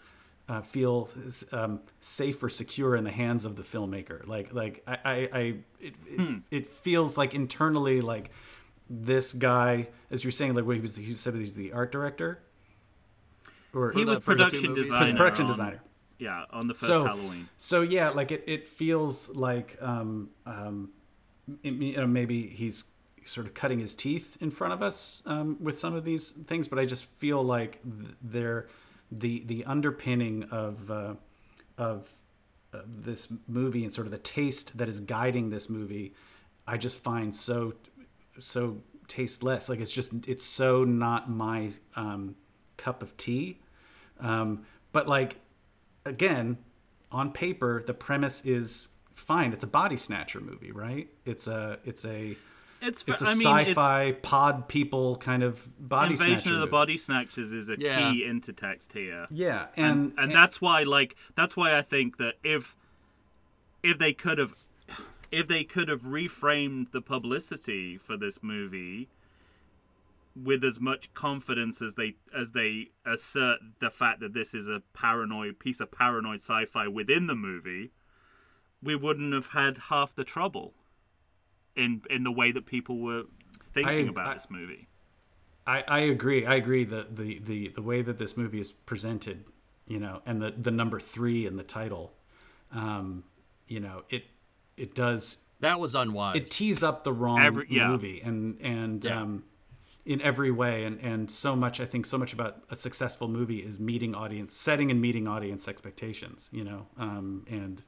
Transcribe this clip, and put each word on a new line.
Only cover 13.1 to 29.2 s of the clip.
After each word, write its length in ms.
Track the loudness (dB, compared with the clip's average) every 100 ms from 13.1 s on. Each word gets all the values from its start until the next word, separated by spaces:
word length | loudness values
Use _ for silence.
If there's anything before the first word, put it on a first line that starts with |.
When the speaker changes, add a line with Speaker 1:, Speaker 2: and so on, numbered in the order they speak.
| _ _ _ -20 -20 -8
Speaker 1:
Or 180 | -2 2
Speaker 2:
He 120 | 4
Speaker 3:
For 20 | 4
Speaker 2:
was 100 | 4
Speaker 3:
the 20 |
first 160 | 6 8
two 60 | 8
Speaker 2:
production 240 | 6 0
Speaker 3:
movies? 160 | 0 2
Speaker 2:
designer 200 | 6 6
Speaker 1:
He's 120 | 8
production 280 | 6 6 2
Speaker 2:
on, 60 |
Speaker 1:
designer. 300 | 0 -2 -6 -16 _ _ -12
Speaker 2:
yeah, 260 | -8 -8 -8
on 160 | -4 -4
the 60 |
first 120 | 0 4
Speaker 1:
So, 180 | 6 4
Speaker 2:
Halloween. 440 | 0 -4 -8 -12 -10
Speaker 1:
so 240 | 2 4
yeah, 300 | 4 4 4
like, 200 | 2 0
it, 140 | -2 -4
it 220 | -6 -6
feels 580 | -2 2 4 2 -2 -8
like, 500 | -2 0 0 -4 -8
um, 480 | -4 -2 -2 -4 -8 -14 -12
um, 460 | -8 -6 -6 -8 -14 _ _ _ _ -16 -10
it, 120 | -6
you 240 | -4 -2 0
know, 100 | 2
maybe 400 | 2 2 -2 -4
he's 380 | -6 -6 -6 -12 _ _ _ -14
sort 200 | -10 -10
of 80 |
cutting 260 | -4 -2 -2
his 140 | -4
teeth 440 | -6 -2 -4 -6 -6
in 100 | -6
front 220 | -2 -4
of 100 | 0
us, 400 | -2 -2 -10 -10 -6
um, 320 | -4 -2 -4
with 180 | -4 -4
some 160 | -4
of 120 | -4 -2
these 240 | -4 -4
things, 380 | -12 -6 -4 0
but 100 | 0
I 60 | 0
just 180 | -2 -8 -4
feel 260 | 0 2
like 380 | 4 2 0 -6
th-, 320 | -12 -12 -12 -12
they're, 460 | -6 -2 0 -2 -6 -16 -20 -20 -14
the, 320 | -4